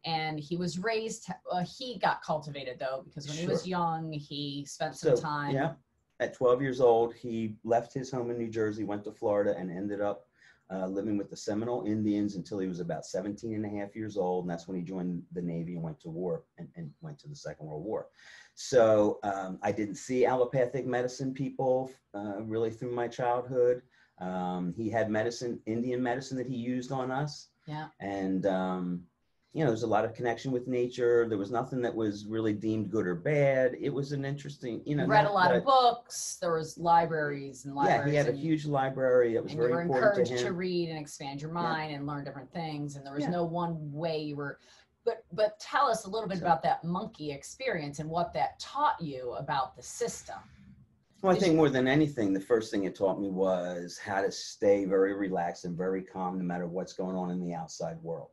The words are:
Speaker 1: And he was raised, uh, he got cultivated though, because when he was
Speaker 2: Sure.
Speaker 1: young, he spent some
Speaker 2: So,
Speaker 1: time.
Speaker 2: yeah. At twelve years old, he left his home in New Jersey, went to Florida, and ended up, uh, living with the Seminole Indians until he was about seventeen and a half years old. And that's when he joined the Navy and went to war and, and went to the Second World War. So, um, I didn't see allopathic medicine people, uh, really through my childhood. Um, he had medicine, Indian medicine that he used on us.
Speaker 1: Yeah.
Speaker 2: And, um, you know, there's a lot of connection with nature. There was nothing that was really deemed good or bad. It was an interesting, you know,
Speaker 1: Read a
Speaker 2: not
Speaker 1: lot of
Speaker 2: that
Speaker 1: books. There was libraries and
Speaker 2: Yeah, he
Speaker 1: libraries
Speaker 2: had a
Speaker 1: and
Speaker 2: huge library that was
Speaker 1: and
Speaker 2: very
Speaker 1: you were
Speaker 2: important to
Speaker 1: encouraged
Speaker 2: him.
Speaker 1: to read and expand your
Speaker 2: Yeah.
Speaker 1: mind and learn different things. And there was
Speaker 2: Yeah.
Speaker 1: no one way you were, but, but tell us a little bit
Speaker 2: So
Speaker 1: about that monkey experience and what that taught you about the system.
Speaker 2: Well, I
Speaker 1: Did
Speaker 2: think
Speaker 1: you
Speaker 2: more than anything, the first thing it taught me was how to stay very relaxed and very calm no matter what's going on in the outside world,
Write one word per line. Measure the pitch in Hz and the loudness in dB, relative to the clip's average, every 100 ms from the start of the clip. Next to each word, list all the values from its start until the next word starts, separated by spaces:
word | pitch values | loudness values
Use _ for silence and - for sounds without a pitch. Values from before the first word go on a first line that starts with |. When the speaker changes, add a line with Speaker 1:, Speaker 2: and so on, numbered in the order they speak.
| 165 | -4
Speaker 1:
And | 160 156 151 | -2 -2 -6
he | 147 170 | -4 -4
was | 175 165 | -2 -2
raised, | 220 220 220 - - - 175 | -2 -2 -2 -8 -10 -10 -6
uh, | 180 175 | -4 -4
he | - 254 190 | -6 -10 -2
got | 180 - | 0 0
cultivated | - 156 147 143 127 127 | -2 -4 -4 -10 -10 -6
though, | 135 135 - | -4 -4 -8
because | 151 143 | -12 -8
when | 151 | -4
he | 175 | -2
was | 165 | -2
Speaker 2:
Sure. | 175 | 0
Speaker 1:
young, | 175 170 165 160 | 0 0 -2 -4
he | 151 147 143 143 143 139 | -8 -8 -8 -6 -8 -10
spent | - 156 - | -6 -6 0
some | 156 123 | 2 4
Speaker 2:
So, | |
Speaker 1:
time. | 156 147 143 135 | 2 -2 0 0
Speaker 2:
yeah. | 156 - _ _ _ - | 0 -4 _ _ _ -4
At | 117 - | -4 2
twelve | 123 127 | 4 4
years | 139 123 | 2 6
old, | 123 117 117 - | 6 8 4 -2
he | 123 113 110 107 | -6 -4 -4 -4
left | 113 117 120 | 0 2 2
his | 135 127 | -6 -6
home | 127 120 | -4 -4
in | 120 | -4
New | 113 | -4
Jersey, | 110 107 107 | 0 0 0
went | 101 104 110 | -4 -4 -8
to | |
Florida, | - 110 104 101 87 | -2 2 4 2 0
and | 92 | -4
ended | 87 101 101 | -4 -2 0
up, | 101 - - _ - _ - | 0 -2 -8 _ -20 _ -8
uh, | 95 95 | -2 0
living | 98 107 104 | 0 0 0
with | - | -2
the | - | -6
Seminole | - 107 117 123 104 | -4 -2 0 -2 0
Indians | 107 107 104 101 98 | 2 2 2 0 -2
until | - 101 | -6 -4
he | 95 | -2
was | 87 | -2
about | 85 78 - | -4 -6 -4
seventeen | 92 104 104 117 | -4 -4 -6 -6
and | 107 104 | -4 -4
a | |
half | 104 101 110 | -6 -6 -6
years | 107 101 | -4 -2
old. | 90 90 | 0 0
And | 87 | -2
that's | 85 - | -6 -6
when | 92 | -6
he | |
joined | 85 92 90 85 - | -4 -4 -4 -4 -6
the | 87 | -6
Navy | 87 82 85 85 | -4 -4 -6 -6
and | |
went | 82 76 | -8 -8
to | 82 | -10
war | 80 90 80 - - | -6 -4 -4 -8 -18
and, | 156 170 | -16 -12
and | 151 - | -14 -12
went | 156 147 | -16 -14
to | - | -16
the | - | -14
Second | 76 73 78 | -12 -12 -10
World | 76 104 | -8 -6
War. | 107 - _ - - - | -6 -8 _ -20 -20 -20
So, | - - 127 113 107 104 - | -16 2 6 8 8 6 2
um, | 101 98 95 92 | -2 -4 -6 -4
I | 104 | -2
didn't | 107 104 - | -2 -4 -6
see | - 127 120 | -2 2 4
allopathic | 127 120 135 123 135 127 | 4 2 2 0 0 -2
medicine | 123 123 - 131 | 0 -2 -4 -6
people, | 131 131 - 131 127 127 - _ | -4 -6 -2 0 2 -2 -10 _
uh, | 101 104 101 | -8 -6 -6
really | 110 110 113 | -4 0 0
through | 113 123 | -2 -4
my | 120 117 | -2 -4
childhood. | - 123 123 123 127 123 127 - _ _ - | 0 0 0 0 4 4 4 -4 _ _ -10
Um, | 92 92 90 90 90 | -6 -2 -2 -2 -4
he | 95 110 | -4 -2
had | 113 104 | 0 2
medicine, | 107 117 - 123 - 110 | 0 0 -2 -6 -6 -4
Indian | 117 127 123 | -2 -2 -2
medicine | 127 123 - 131 | 0 -2 -4 -6
that | 123 | -4
he | 120 | -4
used | 123 127 123 | -4 -4 -4
on | 135 127 | -4 -2
us. | 131 147 - - _ - | -2 -4 -6 -18 _ -12
Speaker 1:
Yeah. | 151 156 - | -10 -10 -10
Speaker 2:
And, | 98 98 95 95 95 | -6 -2 0 0 2
um, | 92 92 92 90 87 - _ _ _ _ | 2 0 -2 -4 -6 -8 _ _ _ _
you | - | 0
know, | 143 | 2
there's | 110 | 2
a | 117 | 2
lot | 107 113 | 2 2
of | |
connection | 113 120 113 135 | -2 -2 -2 -2
with | 127 127 | -2 0
nature. | 123 120 - 120 120 113 | 0 0 2 4 6 4
There | 104 | 0
was | 98 | 0
nothing | 117 127 131 | -2 -2 -2
that | 117 110 | -2 0
was | 110 101 104 | 0 -2 -4
really | 113 110 | 0 0
deemed | 104 110 110 104 | 0 0 0 0
good | 107 90 | 0 0
or | 87 | 0
bad. | 147 147 139 131 127 - | 0 4 4 4 2 2
It | 139 | -2
was | 131 143 | -2 -2
an | 143 | -4
interesting, | 139 143 143 - 127 110 - | -4 -6 -8 -10 -8 -6 -2
you | 147 | 0
know, | 180 | 4
Speaker 1:
Read | 214 | 6
a | |
Speaker 2:
not | 202 | 6
Speaker 1:
lot | 202 180 170 | 6 6 6
of | |
Speaker 2:
that | 220 | 6
Speaker 1:
books. | 262 240 233 - - - - | 8 8 4 -4 -10 -10 -4
There | 180 | -2
was | 160 147 - | 0 -2 -2
libraries | 170 170 165 160 147 143 135 131 139 | 6 6 6 2 -2 -4 -8 -12 -6
and | 139 | 2
Speaker 2:
Yeah, | |
he | 139 | 4
Speaker 1:
libraries | 123 143 147 | 4 4 4
Speaker 2:
had | 143 | 4
a | |
Speaker 1:
and | 139 | 2
Speaker 2:
huge | 160 156 147 | 0 0 2
library | 139 131 135 131 127 120 | 2 0 2 6 6 6
that | 110 | 2
was | - | 0
Speaker 1:
and | 143 | 0
Speaker 2:
very | 123 | 2
Speaker 1:
you | 127 | 2
were | |
Speaker 2:
important | 175 127 - - | 2 4 6 6
to | |
Speaker 1:
encouraged | 120 - | 2 2
Speaker 2:
him. | - | 0
Speaker 1:
to | |
read | 175 185 175 165 | -2 -2 -2 -2
and | 156 | -4
expand | 147 - 139 143 | -10 -10 -10 -8
your | 156 | -6
Speaker 2:
Yeah. | 170 | -4
Speaker 1:
mind | 165 160 156 143 | -2 -2 -4 -6
and | 143 | -6
learn | 143 | -6
different | 147 139 - | -8 -12 -10
things. | 180 156 147 147 139 | -8 -6 -6 -8 -10
And | 139 | -8
there | |
was | 139 | -4
Speaker 2:
Yeah. | 262 | -2
Speaker 1:
no | 175 165 | 0 -2
one | 170 170 165 151 | -2 -2 -4 -6
way | 143 170 156 | -4 -2 -2
you | 151 143 | -4 -6
were, | 143 - _ - _ _ 233 | -8 -10 _ -20 _ _ -4
but, | 226 - | -4 -4
but | 175 208 - | 0 0 0
tell | - 285 277 | -2 2 2
us | 220 190 | 2 -2
a | |
little | 220 196 | -4 -2
bit | 185 | 0
Speaker 2:
So | 175 | 2
Speaker 1:
about | 165 | 2
that | 165 - | 2 0
monkey | 165 180 - - 151 | -2 -4 -6 -8 -8
experience | - - - 262 175 143 143 | -8 -12 -6 -4 -2 -4 -8
and | 156 | -4
what | 170 170 | -2 -2
that | 156 - - | -2 -2 -4
taught | - 277 294 - | -8 0 0 0
you | 160 131 123 | -4 -6 -6
about | 113 143 139 131 - | -6 -2 -2 -2 -8
the | |
system. | - - 233 - - 139 - - - - - _ _ _ | -16 -6 -4 -6 -12 -14 -16 -20 -20 -20 -20 _ _ _
Speaker 2:
Well, | 190 | 4
I | |
Speaker 1:
Did | 180 | 6
Speaker 2:
think | 185 | 6
Speaker 1:
you | 160 | 8
Speaker 2:
more | 151 | 6
than | 131 131 | 6 4
anything, | 147 147 123 98 | 4 4 2 2
the | 95 | 2
first | - 117 - | 4 2 4
thing | 104 | -2
it | 92 | -2
taught | - 98 92 | 2 2 2
me | 98 | -2
was | 92 95 90 90 87 90 - | 2 2 2 0 -4 -8 -10
how | 107 98 | -4 0
to | 98 | 0
stay | - - - 104 101 92 | -2 -10 2 4 6 4
very | 95 98 101 | 4 4 2
relaxed | 98 90 87 85 90 | 0 0 -2 -4 -6
and | 85 | -4
very | 92 95 | -2 -2
calm | 90 92 90 92 | -4 -6 -4 -2
no | |
matter | 90 87 87 | -2 -4 -4
what's | 90 90 | -6 -6
going | - 92 92 | -6 -4 -4
on | 90 | -4
in | 90 | -4
the | 87 85 | -4 -6
outside | 85 - 82 82 | -8 -8 -8 -8
world, | 82 80 - | -8 -10 -10